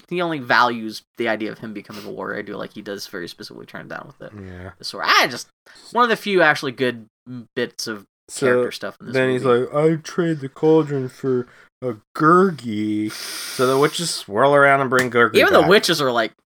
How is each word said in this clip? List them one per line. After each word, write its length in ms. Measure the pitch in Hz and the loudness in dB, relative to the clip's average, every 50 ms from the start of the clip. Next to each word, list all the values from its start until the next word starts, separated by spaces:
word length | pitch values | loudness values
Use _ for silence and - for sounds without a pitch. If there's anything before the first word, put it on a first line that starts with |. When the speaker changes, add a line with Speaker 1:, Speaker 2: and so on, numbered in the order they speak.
| _ - | _ -8
Speaker 1:
he 120 | 175 175 | -6 -4
only 180 | 175 170 160 143 | -4 -4 -4 -4
values 600 | 120 123 123 113 123 120 120 113 110 110 104 - _ _ _ | -2 2 4 4 4 4 0 -4 -8 -10 -12 -12 _ _ _
the 120 | - 117 113 | -6 -4 -2
idea 200 | 110 107 110 104 | -2 -4 -4 -8
of 100 | 110 - | -8 -10
him 120 | 117 110 104 | -14 -14 -14
becoming 320 | 101 - - 104 104 101 | -14 -14 -14 -16 -14 -14
a 40 | 101 | -12
warrior. 280 | 104 98 95 95 110 113 | -12 -10 -10 -8 -8 -10
I 20 | |
do 160 | 104 101 107 | -10 -10 -10
like 160 | 107 107 - - | -10 -12 -12 -12
he 80 | 107 | -14
does 260 | 101 104 101 101 - | -12 -12 -12 -12 -12
very 220 | - - 92 85 82 | -12 -12 -12 -12 -12
specifically 360 | - - 104 - - 55 - | -14 -16 -18 -18 -18 -18 -18
turn 160 | - - - - | -18 -16 -16 -14
it 20 | |
down 200 | - - - - | -14 -14 -14 -14
with 100 | - - | -16 -18
the, 120 | - - - 104 | -18 -18 -18 -16
Speaker 2:
Yeah. 340 | 104 95 95 92 90 92 95 - | -16 -16 -16 -16 -16 -16 -16 -18
Speaker 1:
the 60 | - - | -16 -14
sword. 220 | - - - 80 | -12 -10 -6 -2
I 200 | - - - 226 | 0 2 2 2
just, 200 | 151 120 117 - _ _ _ _ - - - - - - | 0 -4 -10 -14 _ _ _ _ -20 -20 -20 -14 -4 -2
one 100 | 233 247 | 0 0
of 60 | 226 | 0
the 80 | 208 | 0
few 240 | - - 208 196 175 | -2 -2 0 2 4
actually 320 | 160 151 147 - 151 135 120 | 4 4 2 0 -4 -8 -4
good 320 | - 131 127 120 113 107 _ _ _ _ 123 127 123 110 _ - | -2 -2 -2 -2 -6 -12 _ _ _ _ -16 -14 -14 -14 _ -6
bits 320 | 127 120 117 - - - | -6 -6 -6 -6 -10 -10
of 160 | 117 110 101 98 _ _ _ _ | -10 -10 -12 -14 _ _ _ _
Speaker 2:
So 200 | - - - 139 | -14 -6 0 2
Speaker 1:
character 240 | 123 123 123 123 117 - | 2 4 2 2 -2 -4
stuff 240 | - 104 98 - - | -8 -12 -12 -12 -14
in 60 | - | -10
this 80 | 120 120 | -4 0
Speaker 2:
then 140 | 131 131 131 | 0 2 2
Speaker 1:
movie. 80 | 127 | 0
Speaker 2:
he's 80 | 127 131 | 0 2
like, 280 | 127 120 120 127 - 139 | 2 2 2 2 0 0
"I'd 300 | 147 156 160 165 151 - | 2 2 2 2 0 -4
trade 380 | - - 185 170 165 160 143 | -6 -2 -2 0 0 0 -4
the 80 | 135 131 | -6 -10
cauldron 580 | - - 156 160 160 160 151 143 143 135 127 | -6 0 4 6 6 6 4 2 -2 -4 -4
for 400 | 127 - - - 135 127 123 123 - - - - _ _ - | -6 -8 -6 -2 -2 -2 -2 -4 -6 -14 -20 -20 _ _ -10
a 120 | 131 127 113 107 _ _ - | -8 -8 -8 -8 _ _ -2
Gurgi." 960 | - 156 156 175 180 196 190 156 127 120 117 104 107 107 107 107 107 107 107 - | 2 4 6 8 6 6 4 0 -4 -6 -6 -4 -2 -2 -2 -2 -2 -4 -4 -6
So 520 | - - - - - - - - - 127 | -10 -12 -12 -12 -12 -12 -8 -4 0 0
the 120 | 131 135 135 | 2 4 4
witches 300 | 147 156 - - 170 - - | 2 2 0 -2 -6 -6 -6
swirl 400 | - - - 98 113 135 143 143 | -8 -8 -4 0 2 4 4 6
around 280 | 143 139 139 139 139 | 6 6 6 4 4
and 80 | 135 120 | 2 2
bring 200 | 131 127 127 120 | 2 0 0 2
Gurgi 260 | 113 120 117 107 113 | 4 4 4 4 4
Speaker 1:
Even 180 | 214 311 403 349 | 4 4 6 6
the 80 | 208 | 6
Speaker 2:
back. 80 | 147 160 | 6 6
Speaker 1:
witches 320 | 196 214 - - 165 147 | 4 4 4 2 0 0
are 100 | 143 127 | 0 0
like, 220 | 120 117 110 107 _ _ _ _ | 0 0 -2 -2 _ _ _ _